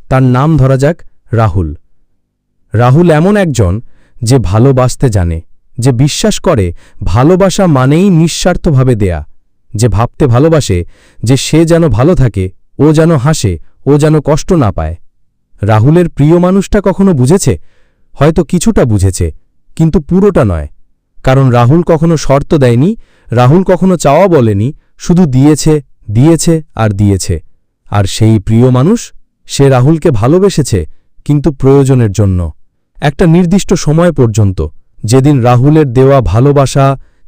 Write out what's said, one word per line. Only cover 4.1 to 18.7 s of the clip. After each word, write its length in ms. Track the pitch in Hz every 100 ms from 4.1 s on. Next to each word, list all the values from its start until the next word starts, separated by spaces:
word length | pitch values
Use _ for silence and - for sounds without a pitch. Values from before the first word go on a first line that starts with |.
| -
যে 160 | 110 131
ভালোবাসতে 720 | 92 104 131 131 127 - 135
জানে, 320 | 98 85 80 - - _ -
যে 120 | 120
বিশ্বাস 480 | 117 147 - 220 -
করে 340 | 202 143 90 - - -
ভালোবাসা 640 | 95 98 139 180 190 - 185
মানেই 420 | 139 131 151 202
নিঃস্বার্থভাবে 840 | 165 165 - 185 180 185 135 131 113
দেয়া, 320 | 101 80 73 - _ _ _ 104
যে 120 | 117
ভাবতে 400 | 98 120 - 147
ভালোবাসে 580 | 117 160 160 - 90 85 - _ -
যে 140 | 110 135
সে 280 | - 156 165
যেন 220 | 165 165
ভালো 280 | 110 143 160
থাকে, 360 | 127 101 92 - _ -
ও 140 | 143
যেন 220 | 156 165 160
হাসে, 440 | 131 160 107 85 - - -
ও 120 | 143
যেন 220 | 151 151
কষ্ট 320 | 139 151 -
না 180 | 180 113
পায়। 240 | 87 80 80 - _ _ _ _ -
রাহুলের 480 | 101 110 120 165 170
প্রিয় 280 | - 143 175
মানুষটা 440 | 180 196 180 208
কখনো 300 | 190 - 196
বুঝেছে? 460 | 151 127 190 - 85 - _ _ _ _
হয়তো 300 | - 143 170
কিছুটা 420 | 160 175 226